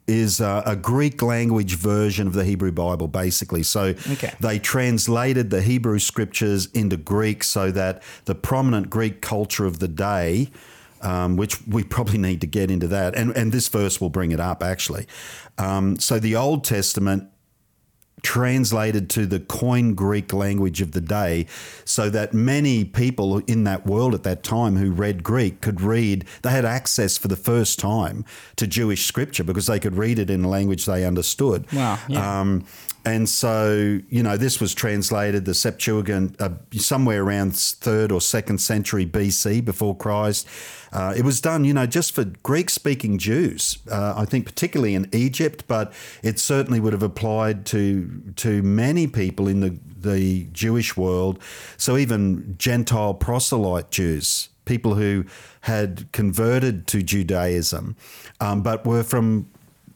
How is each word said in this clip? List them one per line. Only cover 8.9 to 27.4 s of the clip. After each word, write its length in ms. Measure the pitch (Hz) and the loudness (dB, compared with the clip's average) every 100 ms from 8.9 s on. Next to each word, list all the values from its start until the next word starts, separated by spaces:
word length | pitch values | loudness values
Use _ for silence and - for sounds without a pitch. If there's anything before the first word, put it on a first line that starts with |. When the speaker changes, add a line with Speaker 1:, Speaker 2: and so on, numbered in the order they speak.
Speaker 1:
Greek 300 | 110 110 - | -2 -2 -2
culture 440 | - 107 104 - 98 | -4 -4 -2 0 -2
of 140 | 82 | 0
the 80 | 92 | -4
day, 640 | 78 98 101 85 95 135 - - - - - | -2 -2 0 2 2 0 -4 -20 -20 -20 -8
um, 340 | 98 90 90 90 | -4 0 0 0
which 300 | 107 - - | 0 -4 -2
we 180 | 110 | -2
probably 340 | 98 - 104 107 | 0 -2 0 2
need 240 | 95 87 | 2 0
to 60 | 80 | -2
get 220 | 104 95 | 0 0
into 180 | 92 85 | 2 0
that, 280 | 98 90 - | 0 0 0
and, 200 | 117 117 | 0 0
and 160 | 110 | 0
this 160 | 123 - | 0 0
verse 300 | 107 98 - | 0 0 0
will 100 | 92 | -2
bring 220 | 92 87 | 0 0
it 80 | 80 | 0
up, 220 | 90 82 | 0 -2
actually. 460 | 87 92 - 101 - - - - - - | -2 -2 -4 -6 -8 -14 -18 -18 -14 -6
Um, 400 | 95 98 95 95 | -2 2 2 0
so 200 | - 113 | 0 0
the 160 | 110 110 | 2 2
Old 280 | 139 151 | 2 0
Testament 680 | - 104 95 - 98 98 190 _ _ _ _ _ _ _ _ - | 0 0 0 0 0 0 -4 _ _ _ _ _ _ _ _ -8
translated 880 | - 120 123 131 120 110 110 107 90 | -4 0 2 2 2 2 0 0 0
to 160 | - 101 | -2 0
the 140 | 95 | -2
Koine 540 | - - 120 123 120 95 | -4 -4 0 4 2 2
Greek 360 | 98 104 98 | 2 0 -2
language 480 | 98 101 101 95 85 | -2 0 0 0 0
of 120 | 90 | -2
the 80 | 82 | -2
day, 440 | 82 104 92 85 85 - - - | -2 0 2 0 -2 -8 -18 -14
so 260 | - - 107 | -4 -2 0
that 240 | 104 104 | 0 0
many 520 | 113 123 143 143 117 95 | 2 2 2 2 2 0
people 540 | - 123 123 98 98 | 0 0 2 0 0
in 260 | - 113 101 | 0 2 2
that 200 | 95 98 | 0 0
world 280 | 104 127 | 2 2
at 100 | 104 | 0
that 200 | 98 90 | 0 -4
time 340 | - 113 117 95 | -2 0 2 2
who 140 | 98 | 2
read 320 | 87 104 92 | 2 0 -2
Greek 360 | 82 120 104 - | -2 0 0 0
could 220 | 110 92 | -4 0
read, 420 | 98 113 110 98 85 - | 0 2 2 0 -4 -6
they 100 | 123 | 0
had 120 | 131 | 2
access 540 | 117 123 - - 98 - | 2 0 -2 0 0 0
for 100 | 101 | -2
the 80 | |
first 440 | 92 | -2